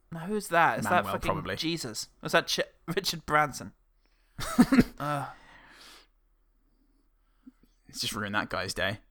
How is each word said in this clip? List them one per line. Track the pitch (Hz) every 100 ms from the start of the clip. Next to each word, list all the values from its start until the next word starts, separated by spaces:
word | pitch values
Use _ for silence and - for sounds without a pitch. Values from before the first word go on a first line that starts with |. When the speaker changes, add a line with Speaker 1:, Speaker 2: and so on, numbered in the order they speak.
| _
Speaker 1:
Now, | 165
who's | 175 214 196
that? | 170 156 113
Is | -
that | 180
Speaker 2:
Manuel, | 95
Speaker 1:
fucking | - -
Speaker 2:
probably. | 95 90 101
Speaker 1:
Jesus? | 156 165 123 107 - _
Is | 151
that | 175 -
Ch-, | - - - -
Richard | 165 - 165 -
Branson? | 151 151 - 92 - _ _ _ _ _ -
Speaker 2:
<laughs> | - - - 269 - -
Speaker 1:
Uh. | 143 143 139 - - - - - - - - _ _ _ _ _ _ _ _ _ _ _ _ _ - - _ _ -
Speaker 2:
It's | -
just | 123
ruined | 107 104 104
that | -
guy's | 92 95
day. | - 92 - -